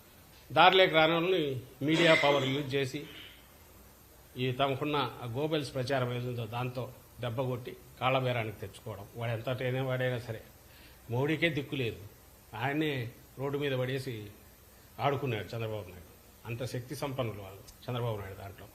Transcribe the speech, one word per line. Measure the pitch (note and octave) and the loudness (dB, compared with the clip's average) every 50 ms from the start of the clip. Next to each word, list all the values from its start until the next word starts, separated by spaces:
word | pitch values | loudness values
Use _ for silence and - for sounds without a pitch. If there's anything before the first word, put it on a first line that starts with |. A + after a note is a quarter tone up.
| - - - - - - - - - - B2+ | -20 -20 -20 -20 -20 -20 -20 -20 -10 0 6
దారిలోకి | D3+ E3 F#3 F#3 F#3+ F#3 F3 D#3 | 8 10 10 10 10 8 8 8
రాని | D#3+ D#3 D#3 E3 | 8 8 8 6
వాళ్ళని | E3+ E3 F#3 F#3+ F3+ D#3 C#3+ C3+ B2 - - - - C#3 | 4 4 2 2 2 2 0 -2 -6 -8 -12 -10 -4 0
మీడియా | D3 D#3+ D#3+ E3+ E3 D#3+ | 2 4 6 8 8 8
పవర్ | D3+ - C#3+ C#3+ C#3 C3 | 8 8 6 4 4 4
యూజ్ | C3 C3 C#3+ D3+ C3 B2+ | 2 0 0 -2 -2 0
చేసి | C#3 C#3 C3 - D3 D3 - - - - - - - - - - - - - - - - - - - - - - - - - - B2+ | 0 0 -2 -4 -8 -10 -10 -14 -16 -16 -18 -18 -20 -20 -20 -20 -20 -20 -20 -20 -20 -20 -20 -20 -20 -20 -20 -20 -20 -20 -14 -8 -4
ఈ | B2+ C3 B2+ | -2 -2 0
తమకున్న | B2+ C#3 C#3 C3+ B2+ D3 D3+ D3 D3 C3 A#2 A2+ - A#2+ | 2 2 2 2 0 -2 -2 0 0 -2 -2 -4 -8 -10
ఆ | |
గోబెల్స్ | A#2+ A2+ C3 D3 D#3 D#3+ D#3 C#3+ B2 - | -8 -4 -2 -2 0 -2 -2 -4 -4 -4
ప్రచారం | C3+ B2+ A#2 C#3 C3+ B2+ A#2+ B2 | -4 -2 0 0 0 0 0 -2
ఏదో | B2 B2 B2+ B2 A#2 A#2 | -4 -4 -6 -6 -6 -6
దాంతో | G#2+ A2+ A#2+ B2 B2+ B2 C3 A#2 A2+ - - - - - - | -6 -4 -4 -4 -4 -4 -6 -8 -10 -10 -16 -20 -20 -12 -8
దెబ్బ | A#2+ B2 A2 B2 C3+ | -6 -6 -2 -2 -2
కొట్టి | B2+ B2+ A#2 B2 - - - - - - - | -2 -2 -4 -6 -10 -12 -14 -16 -18 -8 -2
కాళ్ళ | A#2+ B2+ C3 C3 | 0 2 2 2
బేరానికి | A#2+ B2 B2 A#2+ A2 A2 G#2 - | 2 0 0 -2 -2 -4 -6 -8
తెచ్చుకోవడం. | - G2 - - - A2+ G#2 F#2+ G#2 - - | -12 -12 -12 -12 -12 -10 -10 -10 -12 -14 -10
వాడు | A#2 A#2 A#2 A#2 | -8 -6 -4 -4
ఎంత | A2 A2 C3+ | -4 -2 -4
టైనా | B2+ B2 C3+ B2+ B2 C3 C3+ | -4 -2 -2 -2 -2 -2 -2
వాడైనా | C3 B2+ B2+ B2+ B2+ B2 A#2 | -2 -2 0 0 0 -2 -4
సరే | A2+ - A2+ G#2+ - - - - - - - - - - - - - - | -6 -8 -10 -10 -12 -16 -20 -20 -20 -20 -20 -20 -20 -20 -20 -18 -10 -6
మోడీకే | A2+ B2 C3+ D3+ D#3+ D3 E3 E3+ | -2 0 0 0 0 2 2 0
దిక్కు | D3+ C#3+ C3+ - D3+ | 0 0 -4 -4 -4
లేదు, | C#3 B2 A2+ G2 F2+ G2 - - - - - - - - - - | -2 -2 -2 -4 -6 -12 -18 -20 -20 -20 -20 -20 -20 -20 -14 -8
ఆయన్నే | G#2+ A#2 C#3 C#3 D3+ D#3 D3+ C#3+ C3 A#2 A2+ - - - - - - | -4 -2 -2 0 0 0 0 0 -2 -4 -6 -8 -14 -20 -18 -12 -8
రోడ్డు | C3 C#3+ C#3 C#3+ | -6 -4 -2 -2
మీద | C#3+ C#3+ C3+ | -2 0 0
పడేసి | B2+ B2+ B2 C3+ C#3 B2+ C3+ A#2 A2 G#2 G2+ G2+ - - - - - - - - - - - - - | 0 -2 -2 -2 -4 -4 -6 -8 -8 -10 -12 -16 -18 -20 -20 -20 -20 -20 -20 -20 -20 -20 -18 -8 -2
ఆడుకున్నాడు | A#2 C#3+ C#3 B2+ C#3+ C3 A2+ G#2+ G2 | 0 0 0 0 -2 -2 -2 -2 -4
చంద్రబాబు | F#2 - A#2 A2+ A2 G#2+ G#2+ G2 F2+ | -6 -6 -6 -4 -4 -4 -6 -8 -10
నాయుడు. | F2+ F2+ E2+ - - - - - - - - | -14 -16 -18 -18 -20 -20 -20 -20 -20 -16 -12
అంత | G#2+ A#2 A#2 C3 | -10 -8 -6 -6
శక్తి | B2 - B2+ A#2+ - D3+ | -6 -6 -6 -8 -8 -8
సంపన్నులు | B2+ D3 C#3+ C3 C3+ B2 A2+ G2+ G2+ G2 | -6 -6 -6 -4 -4 -4 -4 -4 -8 -12
వాళ్ళు | F#2+ F#2+ - - - - - - - | -14 -14 -16 -18 -20 -20 -16 -8 -6
చంద్రబాబు | B2 A#2+ A#2+ A#2+ A2 | -4 -2 -2 -2 -4
నాయుడు | G#2 G2 F#2+ F#2+ F#2+ | -4 -6 -10 -12 -12
దాంట్లో. | G2 G2 G2 - G2+ - | -14 -14 -14 -16 -20 -20